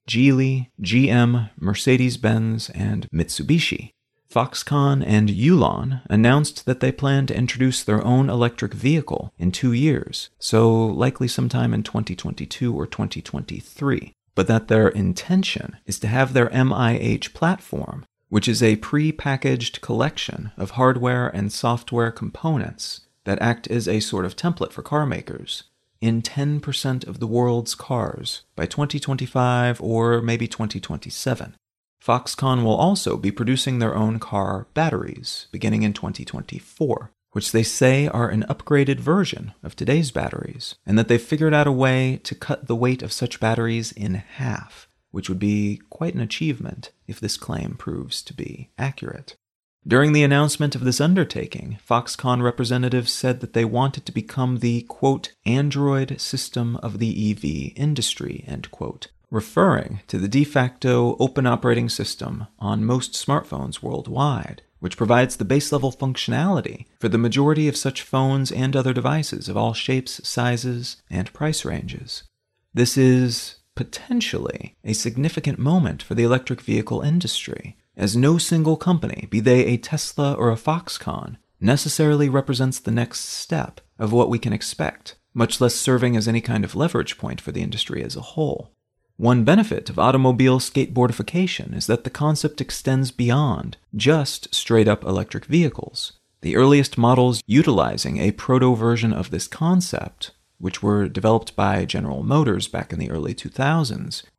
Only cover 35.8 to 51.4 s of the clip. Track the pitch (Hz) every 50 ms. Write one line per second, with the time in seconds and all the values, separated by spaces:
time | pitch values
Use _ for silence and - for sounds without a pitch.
35.8 | 107 107 101 - - - - - - - - - - - - - - - - -
36.8 | 160 135 117 - - - _ _ _ _ - 113 104 - - 113 110 - - -
37.8 | 131 127 131 135 143 151 - 117 120 113 - 110 113 - 147 - - - 151 143
38.8 | 139 135 139 123 120 135 165 202 185 - - - - 107 - _ - 85 - -
39.8 | 73 - 135 160 165 131 - - - - - 50 - - - 120 - - - _
40.8 | - - 101 110 110 110 120 117 - - 160 147 160 156 151 147 147 143 139 127
41.8 | 131 131 131 131 131 131 131 - - - - - - - 139 - - - 120 113
42.8 | 120 127 127 127 - 107 - - 127 120 - - - 110 113 117 117 117 113 117
43.8 | 113 - - - 101 104 92 101 95 - - - 135 123 104 - - - - -
44.8 | - _ _ _ _ _ - 95 90 - 95 90 101 101 104 104 104 104 104 -
45.8 | - _ - - 165 170 175 123 120 110 - - - 151 135 117 - - - -
46.8 | - - _ _ _ - 107 - - 104 - - - - - - - - - -
47.8 | - - 80 - - - - - - - - - - - - - 127 - _ -
48.8 | 131 135 135 - - - - - 139 - - _ _ _ _ _ _ _ _ _
49.8 | - - - 127 143 151 151 151 147 139 139 143 147 147 147 - 151 143 - 127
50.8 | 123 127 123 - 143 165 185 196 160 - - -